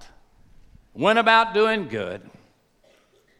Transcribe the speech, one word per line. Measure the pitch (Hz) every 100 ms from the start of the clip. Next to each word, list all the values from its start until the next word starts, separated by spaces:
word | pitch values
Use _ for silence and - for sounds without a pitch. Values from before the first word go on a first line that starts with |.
| - - _ _ _ - - - _
went | - 180 226
about | 226 226 226
doing | 208 220 220 147
good. | 113 92 98 - - _ _ _ _ _ _ _ _ _